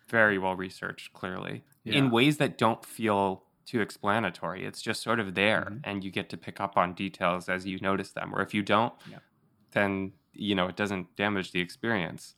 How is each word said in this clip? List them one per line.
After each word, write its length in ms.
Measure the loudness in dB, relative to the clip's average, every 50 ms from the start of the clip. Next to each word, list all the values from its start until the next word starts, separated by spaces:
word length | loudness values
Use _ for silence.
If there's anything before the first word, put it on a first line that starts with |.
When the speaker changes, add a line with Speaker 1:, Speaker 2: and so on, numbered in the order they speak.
| _ 0
Speaker 1:
Very 300 | 4 6 6 6 6 4
well 180 | 2 0 -2
researched, 560 | -2 -4 -8 -8 -8 -10 -10 -10 -10 -16 -18
clearly, 520 | -12 -10 -8 -8 -8 -8 -8 -8 -10 -10 -12 _ _ _ -4
Speaker 2:
Yeah. 100 | 0 2 4
Speaker 1:
in 120 | 4 6
ways 260 | 6 6 6 6 6 4
that 180 | 2 0 2
don't 280 | 2 2 2 2 0 -6
feel 600 | -14 -6 -2 0 2 4 4 2 2 0 -4 _ _ _ _ _
too 140 | -4 -2 -2
explanatory. 840 | -2 -2 -4 -2 0 0 2 2 0 -2 -4 -6 -8 -8 -6 -8 -8
It's 160 | -10 -10 -8
just 200 | -6 -6 -6 -4
sort 180 | -2 0 0 0
of 140 | 0 0 2
there, 300 | 2 4 4 4 2 0 -4
Speaker 2:
Mm-hmm. 80 | -8 -8 -8
Speaker 1:
and 200 | -6 -6 -6 -6
you 60 | -4
get 180 | -4 -6 -6 -6
to 60 | -10
pick 240 | -14 -12 -12 -6 -6
up 160 | -6 0 2
on 180 | 2 0 0 0
details 540 | -4 -6 -6 -2 0 0 0 0 0 -2 -4
as 180 | -4 -4 -4
you 120 | -6 -6 -2
notice 320 | 0 0 0 0 -2 -6
them. 220 | -8 -8 -8 -4 -4
Or 60 | -4
if 140 | -4 -2 -2
you 80 | -2
don't, 320 | 2 2 4 4 4 2 -2 -8 -18 -20
Speaker 2:
Yeah. 80 | -20 -20 -20 _ _ _ _ _ _ _ _ _
Speaker 1:
then, 400 | 0 0 0 2 0 -2 -4 -6 -10 _ _ _
you 220 | -12 -6 -2 0 2
know, 120 | 2 0 0
it 80 | -2
doesn't 380 | -2 -2 -2 -2 -4 -6 -8 _
damage 360 | -2 0 0 0 -2 -4 -2
the 80 | -2 -4
experience. 720 | -4 -4 -6 -6 -2 -2 0 0 -2 -4 -8 -12 -16 -20 -20